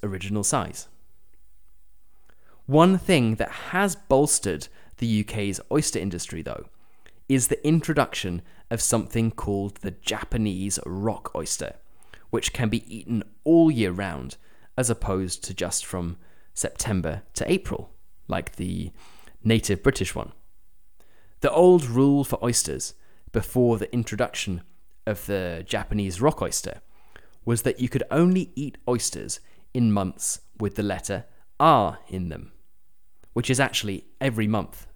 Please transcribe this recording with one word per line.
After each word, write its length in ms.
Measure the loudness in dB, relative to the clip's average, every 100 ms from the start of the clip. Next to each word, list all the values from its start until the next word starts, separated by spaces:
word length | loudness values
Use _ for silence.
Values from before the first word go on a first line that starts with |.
original 400 | -4 -6 -4 -2
size. 440 | 0 0 -2 -8 -14 -18 -18 -18 -18 -18 -18 -18 -18 -18 -18 -18 -20 -20 -20 -20 -20 -12 4
One 300 | 6 8 6
thing 340 | 4 4 4 2
that 120 | -2 -6 -2
has 240 | 0 0 0
bolstered 720 | 2 4 4 2 0 -4 -8 -16 -14 -4
the 100 | 0
U 160 | 2
K's 360 | 0 -2 -2 -4 0
oyster 260 | 0 0 -2
industry, 460 | -4 -6 -8 -8
though, 220 | -8 -10 -14 -18 -20 -20 -20 -8 2
is 200 | 2 2
the 200 | 0 4
introduction 760 | 2 4 2 2 0 -4 -6 -10 -14 -6
of 100 | -2
something 520 | 2 0 0 0 0
called 460 | -2 -2 -2 -2 -6
the 120 | -10
Japanese 880 | -8 -6 -6 -2 0 0 -2 -4 -6 -6
rock 460 | -4 -4 -4 -6
oyster, 440 | -6 -6 -6 -8 -10 -18 -20 -20 -18 -4
which 240 | -2 -2
can 160 | 0 0
be 160 | 0 -4 -12
eaten 280 | -4 -4 -4 -4
all 280 | 4 6 6
year 200 | 4 0
round, 460 | 0 -6 -6 -10 -14 -18 -20 -8 -2
as 100 | 0
opposed 560 | 0 0 -2 -2 -6 -8
to 100 | -6
just 280 | -4 -4
from 340 | -4 -4 -4 -6 -14 -18 -14
September 680 | -6 -6 -4 -2 0 0 -4 -8
to 180 | -4 0
April, 380 | 0 0 -8 -8 -16 -18 -12 -6
like 300 | -4 -4 -6
the 340 | -4 -4 -6 -10 -18 -18 -18 -2
native 380 | 4 4 4 2
British 320 | 2 2 -2
one. 180 | -4 -8 -12 -18 -18 -18 -18 -18 -20 -20 -20 -20 -2
The 120 | 2
old 340 | 8 10 8 6
rule 380 | 4 6 6
for 140 | 2 0 0
oysters, 480 | 0 0 -4 -8 -12 -18 -18 -4
before 480 | -4 0 4 4 4
the 120 | 0
introduction 720 | -2 -2 -2 -2 -2 -4 -6 -8 -18 -20 -8 -4
of 180 | -4 -2
the 400 | -2 -2 -6 -6
Japanese 540 | -4 -2 -2 0 2
rock 180 | 2 2
oyster, 420 | -4 -4 -6 -12 -16 -18 -18 -18 -18 -8
was 200 | -2 0
that 160 | 0 -2
you 100 | -2
could 140 | -2 0
only 400 | 4 4 4 0
eat 240 | -6 -8 -6 -2
oysters 520 | 0 -2 -6 -8 -10 -12 -20 -6
in 180 | 2 4
months 500 | 4 0 -4 -6 -6 -10 -4
with 160 | -4 -2
the 80 |
letter 420 | -2 -2 -4 -6 -8 -18 -8 4
R 380 | 6 8 4 -2 -8
in 220 | -6 -6
them, 220 | -8 -12 -18 -20 -20 -20 -20 -20 -20 -8
which 160 | -2 2
is 100 | 2
actually 440 | 2 0 -4 -6 -10 -4
every 280 | -2 0 0
month 400 | 0 -2 -10 -16